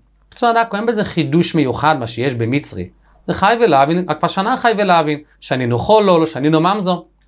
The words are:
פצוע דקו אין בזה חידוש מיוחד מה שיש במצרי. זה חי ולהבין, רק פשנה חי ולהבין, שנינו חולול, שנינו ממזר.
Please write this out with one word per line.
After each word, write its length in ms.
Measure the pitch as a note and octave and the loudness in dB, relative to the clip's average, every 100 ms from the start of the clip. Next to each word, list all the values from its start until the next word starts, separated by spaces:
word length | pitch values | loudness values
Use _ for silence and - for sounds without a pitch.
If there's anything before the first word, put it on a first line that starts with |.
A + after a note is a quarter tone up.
| _ _ _ | _ _ _
פצוע 340 | - A#3+ A3+ | -4 0 0
דקו 140 | A#3 G3+ | 0 -2
אין 100 | A3+ | -2
בזה 180 | G#3+ | -2
חידוש 500 | G3 E3+ C#3 D#3 E3+ | -2 -4 0 0 0
מיוחד 440 | E3 C3+ A#2 D3+ D3+ | 0 0 0 0 0
מה 80 | A#2 | -4
שיש 280 | - C3+ | -4 -4
במצרי. 540 | A#2+ A2+ C#3 - - F2+ - _ _ - | -2 -2 -2 -4 -8 -12 -16 _ _ -8
זה 80 | |
חי 200 | D#3+ G3 A3+ | 0 0 2
ולהבין, 400 | A#3 C#3 C#3 E3+ F3+ | 4 4 4 0 -2
רק 120 | D3+ | -4
פשנה 360 | E3+ - G3 B3+ | -2 -2 -2 0
חי 160 | A#3+ G#3 | 0 0
ולהבין, 420 | G3+ E3+ D3+ D3 - _ | 2 2 2 -4 -8 _
שנינו 380 | - C3 B2 A#2 | -6 -4 0 -2
חולול, 480 | - G#3+ G3+ E3+ D#3+ | 2 4 4 2 2
שנינו 340 | B2+ C#3+ D#3+ | 0 0 2
ממזר. 360 | E3+ G#3+ F#3 E3+ - _ | 2 0 -2 -6 -8 _